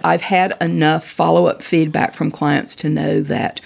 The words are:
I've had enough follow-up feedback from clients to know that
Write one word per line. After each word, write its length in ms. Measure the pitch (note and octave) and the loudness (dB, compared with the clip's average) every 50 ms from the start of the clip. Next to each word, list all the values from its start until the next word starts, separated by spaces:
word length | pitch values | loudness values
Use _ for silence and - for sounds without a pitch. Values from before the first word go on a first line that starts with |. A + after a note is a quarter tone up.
| - | 0
I've 160 | E3 E3+ E3+ | 0 0 0
had 340 | - - G3+ F3+ F#3 F#3+ - - | 0 0 2 2 2 2 0 -2
enough 460 | E3+ E3 E3+ E3 D#3 D#3 D#3+ D#3+ - | -2 -2 0 2 2 2 2 0 -4
follow-up 560 | - - - E3+ E3 E3 F3 F3 E3+ - - | -6 -2 0 2 4 4 4 4 2 0 -2
feedback 520 | - - - E3 D#3+ D#3 D3+ - - - - | -2 0 2 2 2 2 0 0 -2 -2 -2
from 160 | - D#3 D#3 | -2 -4 -4
clients 460 | D3+ - D3+ D3 C#3+ C#3+ - - - | -2 -2 0 0 0 0 -2 -6 -8
to 120 | - - D3+ | -6 -2 -2
know 320 | D3+ D3+ D3+ D3+ D#3 D#3 | -2 0 0 0 0 0
that 380 | D3+ D3 D3 - - - - - - | -2 -2 -2 -2 -4 -4 -6 -10 -16